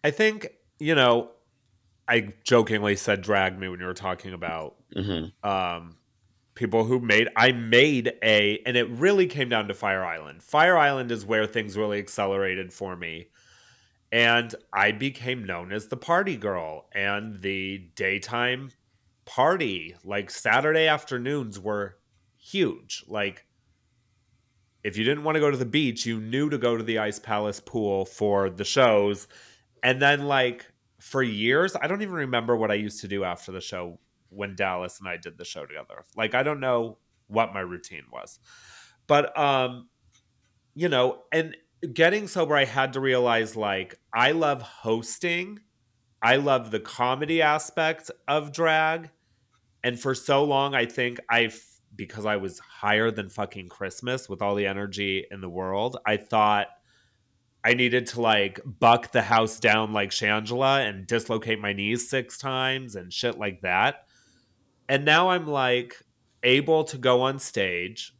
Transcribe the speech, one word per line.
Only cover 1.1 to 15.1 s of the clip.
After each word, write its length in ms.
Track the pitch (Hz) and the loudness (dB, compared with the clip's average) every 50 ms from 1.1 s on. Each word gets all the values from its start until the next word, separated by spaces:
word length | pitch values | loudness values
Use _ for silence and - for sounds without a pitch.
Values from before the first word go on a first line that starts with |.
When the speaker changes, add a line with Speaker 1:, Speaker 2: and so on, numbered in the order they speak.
| 120 120 120 - - _ _ _ _ _ _ _ _ _ _ _ _ _ _ - | 6 4 2 -2 -12 _ _ _ _ _ _ _ _ _ _ _ _ _ _ 2
Speaker 1:
I 260 | 120 117 104 98 98 _ _ | 2 2 2 -2 -12 _ _
jokingly 540 | - 127 120 110 110 110 104 104 104 101 | 4 4 4 4 4 0 0 2 0 0
said 260 | 101 - - 104 98 90 | 0 0 -2 -2 -2 0
drag 340 | 101 104 98 95 95 92 95 | 0 2 2 2 2 -2 -4
me 100 | 98 92 | -10 -10
when 100 | 92 90 | -8 -8
you 80 | 90 | -8
were 80 | 92 92 | -8 -8
talking 380 | - - 95 90 87 - 95 92 | -6 -6 -6 -6 -6 -10 -14 -12
about, 400 | 87 85 85 80 80 78 - - _ _ _ - | -10 -8 -8 -6 -8 -8 -10 -14 _ _ _ -6
Speaker 2:
Mm-hmm. 520 | - 95 101 95 82 80 82 - _ - 101 | -6 -4 -2 -4 -4 -6 -8 -14 _ -4 -2
Speaker 1:
um, 480 | 98 95 92 90 87 85 85 85 82 _ _ _ _ _ _ _ _ _ _ _ _ | -2 0 -2 -2 -4 -6 -10 -16 -20 _ _ _ _ _ _ _ _ _ _ _ _
people 280 | - 123 107 104 113 110 | -6 -6 0 2 2 2
who 140 | 113 127 127 | 2 0 0
made, 300 | 120 117 104 107 113 - - | 2 4 4 4 4 2 2
I 160 | 110 117 127 127 | 4 4 4 4
made 600 | 120 117 113 117 120 139 156 147 127 117 120 - - - | 2 0 4 6 6 8 6 4 2 0 -2 -4 0 2
a, 340 | 110 107 107 104 104 104 107 - | 4 6 6 6 4 0 0 -4
and 100 | 127 123 | 0 0
it 140 | 120 120 117 | 0 0 0
really 360 | 120 117 147 190 208 196 185 180 | -2 2 4 4 6 6 4 2
came 200 | 175 147 135 120 | 2 -4 -2 0
down 200 | 120 110 104 101 | 0 0 0 -2
to 60 | 98 | -6
Fire 300 | - - 101 95 95 92 | -4 -2 0 0 0 -2
Island. 380 | 87 82 80 78 73 71 85 - | -4 -6 -8 -10 -14 -16 -18 -14
Fire 340 | - - 147 160 180 185 | 0 4 4 6 6 6
Island 340 | 170 151 143 139 135 127 120 120 | 6 6 4 2 0 -2 -4 -4
is 120 | 110 101 | -6 -2
where 220 | 98 113 110 107 | 0 2 2 2
things 320 | 107 - 120 107 104 95 104 | 0 -2 -4 -6 -4 -4 -4
really 200 | 107 104 104 101 | -2 -2 -2 -4
accelerated 720 | 101 - - - 104 98 98 98 98 95 92 92 95 90 - | -6 -8 -4 -4 -2 0 0 0 0 -2 -2 -4 -6 -10 -12
for 240 | - 101 95 90 | -12 -10 -10 -10
me. 320 | 87 87 82 80 82 85 _ _ _ _ _ _ _ _ _ _ _ _ _ _ _ _ _ | -10 -10 -10 -10 -12 -16 _ _ _ _ _ _ _ _ _ _ _ _ _ _ _ _ _
And 420 | - 117 117 117 117 120 117 117 - - _ _ - | 2 4 4 6 4 2 2 -2 -10 -14 _ _ 0
I 180 | 101 98 107 110 | 2 2 2 2
became 520 | 107 131 139 | 0 -4 -6